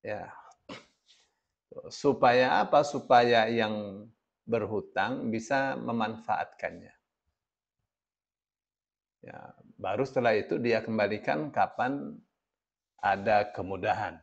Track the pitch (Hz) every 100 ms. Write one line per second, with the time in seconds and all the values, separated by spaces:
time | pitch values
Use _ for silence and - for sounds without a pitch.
0 | 113 104 85 - - - _ - - _
1 | _ _ _ _ _ _ _ - - -
2 | 143 123 131 123 127 104 135 147 147 135
3 | - 123 123 117 113 117 110 107 104 98
4 | 110 _ _ _ - 113 104 107 92 -
5 | 101 135 127 110 113 139 135 135 120 117
6 | 107 113 - - - - 85 87 90 _
7 | _ _ _ _ _ _ _ _ _ _
8 | _ _ _ _ _ _ _ _ _ _
9 | _ _ - - - - _ _ 95 104
10 | 135 - 120 110 98 82 117 113 113 110
11 | 101 104 - 147 151 123 95 - 120 143
12 | 143 156 _ _ _ _ _ _ _ _
13 | 98 98 101 107 104 - 92 95 104 101
14 | 101 78